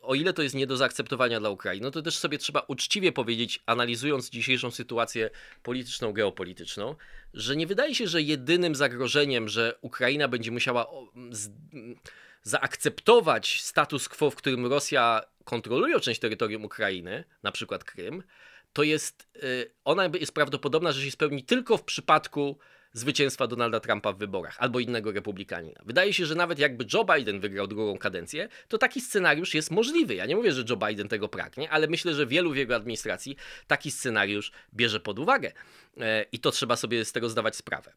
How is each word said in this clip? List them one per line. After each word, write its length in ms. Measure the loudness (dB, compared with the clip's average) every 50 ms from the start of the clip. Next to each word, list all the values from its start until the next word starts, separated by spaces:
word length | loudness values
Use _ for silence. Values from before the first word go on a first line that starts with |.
o 140 | 0 0 0
ile 180 | 2 2 0 0
to 80 | 0
jest 140 | -2 -2 0
nie 120 | -2 0 0
do 100 | 2 2
zaakceptowania 600 | 2 2 2 -2 -4 -4 0 0 2 2 2 2
dla 100 | 0 0
Ukrainy, 340 | -2 -2 -4 -4 -4 -4 -6
no 80 | -6
to 100 | -6 -4
też 160 | -4 -4 -4 -2
sobie 200 | -2 -2 -4 -2
trzeba 220 | -4 -2 -2 -2 -2 -2
uczciwie 440 | -6 -6 -2 -2 -2 2 2 2
powiedzieć, 520 | 2 2 -2 -2 0 -2 -2 -4 -4 -6 _
analizując 640 | 0 2 2 2 0 0 -2 0 0 0 0 -2 -6
dzisiejszą 420 | -6 -6 0 0 2 0 0 -4
sytuację 580 | -6 -8 -8 -4 0 0 0 0 0 -2 -2 -2 -4 -10 -20 -20 -20 -14 _
polityczną, 500 | -6 -6 -4 -4 -6 -8 -4 -4 -2 0
geopolityczną, 840 | 2 0 0 0 -4 -10 -10 -10 -14 -12 -12 -8 -8 -8 -8 -8 -12 -16 -20 -18 -18 -18 -16 -12
że 220 | -6 -4 -2 0
nie 120 | 0 0 0
wydaje 280 | 2 0 2 2 0
się, 120 | 0 0 2
że 140 | 2 2
jedynym 540 | 2 2 0 0 2 4 4 4 4 2 2
zagrożeniem, 760 | 4 2 2 2 0 -2 2 4 2 4 4 2 0 0 0
że 280 | 0 0 0 0 0 -4
Ukraina 460 | -12 -12 -4 2 2 2 4 2 0 0
będzie 240 | 0 -2 -2 -4
musiała 380 | -2 -2 0 2 2 0 0 -2
o-, 220 | -6 -16 -16 -16 _ -18 -16 -12
z-, 180 | -10 -10 -10 -10 -12 -20 -20 -18 -18 -16 -14 -14 -16 _ _ -20 -20 -20 -20 -20 -20 _ _
zaakceptować 1160 | -2 -2 0 0 0 -2 0 -2 -2 -2 0 6 8 8 8 8 6 2 2 2 0 -2 -2
status 480 | -4 0 2 2 2 2 0 -4 -4 -6
quo, 200 | -2 0 0 0
w 60 | 0
którym 300 | 0 -2 0 0 0 2
Rosja 560 | 2 2 2 2 2 2 4 4 6 4 2 0 _ _ _ _
kontroluje 560 | -4 -4 -4 -2 0 0 2 2 2 2 0
część 200 | 0 0 -2 0
terytorium 460 | -2 -2 0 0 -2 -2 -2 -4 -8
Ukrainy, 580 | -10 -6 -2 -2 -2 -2 -4 -6 -8 -10 -10 -10 _ _ _ -6
na 80 | -4
przykład 320 | -4 -4 -6 -6 -8 -8 -8
Krym, 400 | -12 -14 -12 -10 -10 -10 -10 -14 _ _ _ -20 -20 -20 -20 _ _ _
to 100 | 0 2
jest, 440 | 2 2 0 -2 -6 -10 _ -20 _ _ -10 -6
y, 280 | -4 -4 -4 -4 -8 _ _ _
ona 240 | 0 2 2 2 0 0 -2
jest 140 | -4 -4 0
prawdopodobna, 580 | 0 0 0 0 -4 -2 0 0 2 2 2
że 100 | 0 0
się 100 | -2 -6
spełni 320 | -2 _ 0 0 0 -2 0
tylko 340 | 0 0 0 4 2 2 2
w 60 | 2
przypadku 760 | -4 -6 -6 2 4 4 4 4 0 -4 -2 -2 -2 -2 _ -16 -20 -20 _ _ _ _
zwycięstwa 520 | -4 -2 0 2 4 2 2 2 0 -2 -2
Donalda 320 | 0 0 0 2 0 -2
Trumpa 320 | 0 0 -2 0 0 -2
w 60 | -2 -2
wyborach 380 | -6 -4 -4 -6 -6 -6 -4 -2
albo 200 | -2 0 0 0
innego 320 | -2 0 -2 -2 -2 -2
republikanina. 680 | -4 -2 -4 -4 -8 -8 -8 -8 -8 -8 -8 -12 -16 -18 -12
Wydaje 280 | 0 2 4 4 4 2
się, 120 | 2 0
że 100 | 0 0
nawet 240 | 0 0 0 2 2
jakby 260 | 2 2 2 0 -6 0 2
Joe 120 | 2 4
Biden 340 | 6 4 4 4 0 -4 -4
wygrał 280 | -4 -4 -2 -2 -4 -4
drugą 300 | -2 -2 -2 -2 -2 -2
kadencję, 520 | -4 -4 -4 -4 -8 -8 -8 -8 -8 -8 -12 -20 -10 _
to 100 | 0 2
taki 240 | 2 2 0 -2
scenariusz 520 | -8 -2 -2 2 4 4 4 4 2 0 0
jest 180 | 0 0 2
możliwy. 440 | 0 0 0 2 4 2 2 2 0
Ja 100 | -2 -2
nie 100 | 0 0
mówię, 160 | 2 4 4
że 120 | 2 2 0 -2
Joe 180 | 0 0 0 -2
Biden 200 | -2 -2 -4 -4
tego 200 | -2 -2 -2 -4
pragnie, 420 | -4 -6 -8 -8 -6 -8 -6 0
ale 180 | 2 2 2 2
myślę, 260 | 0 0 0 0 0
że 140 | 0 0 2
wielu 240 | 2 2 2 2
w 60 | 2 0
jego 180 | 0 2 0
administracji 600 | 0 0 -2 -8 -6 -4 -4 -4 -4 -6 -12 -14 -14 -14 -18 -18 -18 0 _
taki 240 | 0 0 0 -6
scenariusz 600 | -6 -4 -4 0 2 2 2 2 0 -4 -4 -8 -14 -16 -20 _ -2
bierze 260 | 0 0 2 2 0
pod 200 | -4 -6 -6 -4
uwagę. 320 | 2 2 2 2 2 -4 -10 -10 -20 -20 -20 -20 -20 _ _ -6
E, 280 | -2 0 0 0 0 _
i 80 | -6 0
to 120 | 0 0
trzeba 240 | 2 2 2 2 0
sobie 300 | 0 0 0 0 0 0
z 60 | 0
tego 180 | -2 -2 -2 0
zdawać 260 | -2 0 0 0 -2
sprawę. 380 | -4 -8 -8 -8 -8 -8 -16 _